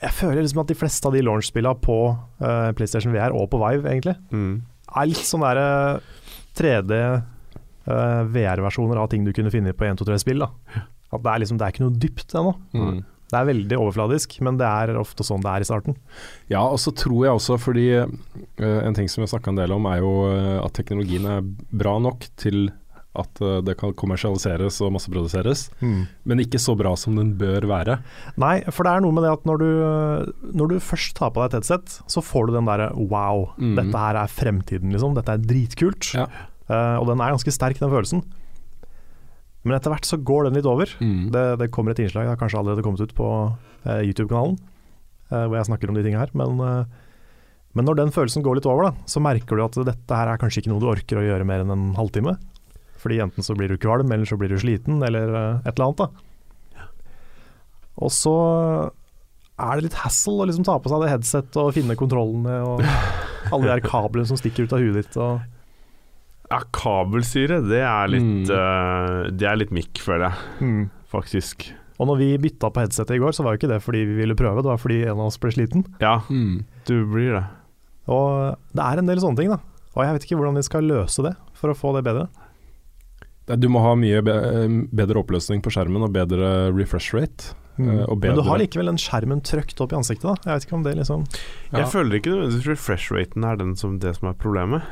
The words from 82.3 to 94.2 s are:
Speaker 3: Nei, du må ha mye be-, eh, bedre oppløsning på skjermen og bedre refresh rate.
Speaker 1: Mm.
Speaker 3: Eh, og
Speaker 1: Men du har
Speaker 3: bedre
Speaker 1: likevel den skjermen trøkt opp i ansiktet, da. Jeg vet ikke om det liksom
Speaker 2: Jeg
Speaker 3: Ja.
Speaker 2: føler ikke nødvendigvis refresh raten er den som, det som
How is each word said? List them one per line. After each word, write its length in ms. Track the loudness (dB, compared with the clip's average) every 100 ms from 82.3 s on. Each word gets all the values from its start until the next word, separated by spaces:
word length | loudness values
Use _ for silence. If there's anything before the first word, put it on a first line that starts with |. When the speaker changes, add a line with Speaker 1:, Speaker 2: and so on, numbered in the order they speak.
| -8 -20 -20 -20 -20 -20 -20 -20 -20 -20 -18 -4
Speaker 3:
Nei, 80 | 2
du 120 | 4
må 120 | 6
ha 120 | 6 6
mye 260 | 4 4
be-, 80 | 4
eh, 380 | 2 2 2 2 2 0
bedre 240 | 0 2 2
oppløsning 380 | 2 -2 0 -2
på 100 | 0
skjermen 300 | 0 0 2
og 80 | 2
bedre 580 | 2 2 2 2 2 2
refresh 400 | 2 0 -2 -2
rate. 400 | -2 -2 -6 -14 -16 -12 -2
Speaker 1:
Mm. 120 | 2 2
Speaker 3:
Eh, 40 | 2
og 100 | 0
Speaker 1:
Men 120 | 2
du 60 | 4
har 140 | 4 4
Speaker 3:
bedre 100 | 2
Speaker 1:
likevel 200 | 0 0
den 100 | -2
skjermen 460 | 0 -2 0 -2
trøkt 340 | 0 -2 -2 -4
opp 100 | -2
i 40 | -2
ansiktet, 260 | -2 -2
da. 120 | -2 -2 -2
Jeg 80 |
vet 100 | -4 -2
ikke 60 | -2
om 40 |
det 140 | -2 0
liksom 300 | 0 0 -2 -6 -8 -10 -4
Speaker 2:
Jeg 80 | -2
Speaker 3:
Ja. 40 |
Speaker 2:
føler 300 | 0 2 2 2
ikke 160 | 2
nødvendigvis 340 | 0 2 0 0
refresh 440 | -2 -2 -2 0
raten 320 | -2 -2 -2
er 120 | -2 0
den 200 | -2 -2
som, 220 | -2 -2
det 180 | -2
som 120 | -2